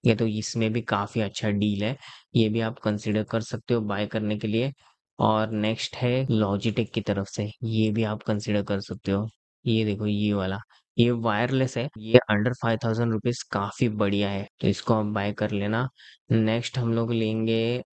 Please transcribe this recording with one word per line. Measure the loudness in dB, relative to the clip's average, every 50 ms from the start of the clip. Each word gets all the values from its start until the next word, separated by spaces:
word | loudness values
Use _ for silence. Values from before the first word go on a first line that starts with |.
| 4
ये | 4 4
तो | 4 2
इसमें | 0 0 -4 -6 -4 -2 -2 0 0 0
भी | -2
काफ़ी | -2 0 -2 -2 -2 -2 -2 -2
अच्छा | -2 -2 -4 -4 -2 -2
डील | 0 2 0 0 0 0 -2
है, | -4 -4 -8 -12 -20 -20 -20 _ _ 2
ये | 2 4 4
भी | 2 0
आप | -2 -2 -4 -4
कंसीडर | -4 -4 -4 -2 -2 -2 -2 -2 -2
कर | -2 -4 -4
सकते | -4 -4 -10 -10 _ 0 0
हो | 0
बाय | 0 -2 -2 -4 -4
करने | -4 -4 -4 -2 -2 -4
के | -2 -2
लिए। | -2 0 0 -2 -2 -4 _ _ -20 _ _ _ _ _ 0
और | 2 2 4 2 0 -2
नेक्स्ट | -2 -2 -2 -2 -2 -4 -6 -10 -6
है | -2 0 0 0 0 0
Logitech | 2 2 2 2 2 0 0 0 -2 0 0 -4 -2 -4
की | -6
तरफ | -2 -2 -2 -2 -4
से, | -6 -6 -6 -6 -6 -6 _ -4
ये | -2 2 2 2 2
भी | 2 0 0
आप | 0 -2 -4 -2
कंसीडर | -4 -4 -2 -2 -2 -2 -2 0
कर | -2 -4 -4
सकते | -4 -8 -12 -6 _ -2
हो। | -2 0 -2 -4 _ _ _ _ _ _ _
ये | 0 2 2 2
देखो, | 0 0 0 0
ये | -2 0 0 2 2 0
वाला, | 0 0 -2 -4 -6 -8 _ _ _ _ _ _ 4
ये | 4 4
वायरलेस | 4 2 0 0 2 2 2 2 2 0 0 0 -2
है, | -4 -6 -6 _
ये | -10 -2 6 6 6 8 6
under | 0 0 2 0 -2
फ़ाइव | 0 0 0 0 0 0
थाउजेंड | -2 0 0 0 0
रुपीज | 0 0 -2 -2 -4 -4 -8
काफ़ी | _ -4 -4 -4 -4 -2 0 0 0
बढ़िया | 2 0 0 2 2 0 0 0
है, | -2 -4 -6 -8 _ _
तो | 0
इसको | 0 0 0 2 2 2
आप | 2 2
बाय | 0 -2 -2 -2 -2 -2
कर | -2 -2 -2
लेना। | -2 -2 -2 0 0 0 -2 -4 _ _ -20 -20 -20 _ _ 0
नेक्स्ट | 2 2 4 2 0 0 -2 -4 -4
हम | -2 0 0 0
लोग | 0 0 0 0
लेंगे | 0 0 0 0 0 0 2 2 2 2 0 -2 -4 -6 _ _